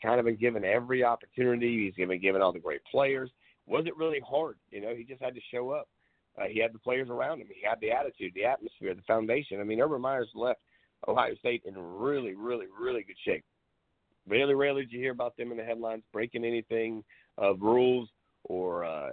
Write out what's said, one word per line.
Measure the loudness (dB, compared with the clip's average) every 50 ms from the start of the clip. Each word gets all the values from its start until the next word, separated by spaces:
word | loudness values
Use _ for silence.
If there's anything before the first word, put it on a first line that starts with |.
kind | 0 2 4 4
of | 4
been | 4 2
given | 4 2 2 2 2 2
every | 2 2 2 2 0 2 2 4
opportunity. | 4 2 0 -2 -6 _ 2 2 4 4 4 2 2 2 2 0
He's | -2 -2 -2 -2
been | 0 0 0
given | 2 2 4 4 4
all | 2 2
the | 0
great | -4 -6 -6 -6 -6 -2
players. | 0 2 2 2 2 0 -4 -6 -12 _ _ _ _ _ _
Wasn't | -2 -2 0 0 -2 -4
really | -4 -2 -2 -2 -4
hard, | -4 -2 0 0 0 -2 -4 -10 _ _
you | -12 -8
know, | -8 -6 -6
he | -8 -10
just | -12 -12 -8 -8
had | -8 -8
to | -8 -12 -8 -6
show | -6 -4 -4
up. | -4 -6 -6 -10 _ _ _ _ _ _ _ _ _ -6
Uh, | -6 -2
he | 0 0
had | 0 0 -2
the | -4
players | -4 -2 -2 -2 -2 -2
around | -4 -4 -2 -2 -4 -6
him. | -10 -14 -12
He | -6 -4
had | -2 -2 -2
the | 0 0 0
attitude, | 0 0 -2 -4 -6 -8 -8 -4
the | 0 0
atmosphere, | 0 0 0 -4 -8 -12 _ -6 -6 -6
the | -4 0
foundation. | 2 2 2 2 2 0 0 -2 -4 -6 -6
I | -4
mean, | -2 2 2
Urban | 2 2 2 0
Meyer's | -2 -2 -2 -2 -2 -4 -4
left | -2 -2 0 0 -2 _ _ _ _ _ _ _ _ -4
Ohio | 0 2 2 2 2 0
State | -2 -2 -2 -2 -2 -4
in | -10 -12
really, | -10 -10 -10 -8 -4 -2 0 0 0 -2 -4 -6
really, | -6 -4 -4 -4 -4 -6 -8 -10 -6
really | -4 -2 -2 -4 -4
good | -8 -12 -6 -2
shape. | -2 -2 -2 -4 _ _ _ _ _ _ _ _ _ _ _ _ _ _ _ _
Rarely, | 0 2 4 4 4 4
rarely | 4 4 2 2 0 -4
did | -6 -6
you | -6
hear | -4 -4 -4
about | -2 -4 -4 -4
them | -6 -8 -8
in | -6 -6
the | -6
headlines | -4 -4 -4 -4 -4 -6 -6 -8 _ -6
breaking | -4 -4 -4 -4 -4 -2
anything | 0 0 -2 -2 -2 -2 0 0 -2 -4 -6 -10 -12 -20 -20 _ _ _
of | 0 2 2 2 4
rules | 4 6 6 6 6 6 4 2 0 -4 _ _ _ _ _ _ -10
or, | -6 -4 -2 -2 -2 -2 -2 -2
uh, | -4 -4 -6 -6 -6